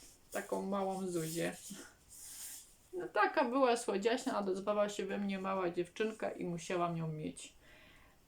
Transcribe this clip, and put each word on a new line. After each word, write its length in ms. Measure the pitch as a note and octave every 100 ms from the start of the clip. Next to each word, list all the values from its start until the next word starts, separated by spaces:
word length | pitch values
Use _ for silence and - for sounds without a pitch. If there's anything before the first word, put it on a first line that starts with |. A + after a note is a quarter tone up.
| - - -
taką 320 | G3+ G3 F#3+
małą 460 | F#3+ G3 F#3+ F#3 F#3+
Zuzię. 480 | E3+ D#3+ E3 F3 F3+ - G3 - - - - - - - - - - -
No, 160 | F4+ -
taka 360 | - G4 E4
była 320 | B3 C4 B3+ A#3
słodziaśna, 640 | - G3 A3+ B3 B3 G#3+
odezwała 500 | G3+ F#3+ G3+ G#3 G#3
się 180 | G3+ G3
we 120 | G3+
mnie 200 | G3+ F#3+
mała 320 | F#3+ F#3+ F3
dziewczynka 600 | F3 F3 - A3 G#3+ G3
i 140 | -
musiałam 520 | F3+ E3+ - F3+ F3 E3
ją 120 | D#3+
mieć. 440 | D3+ E3 - - - - - - - - -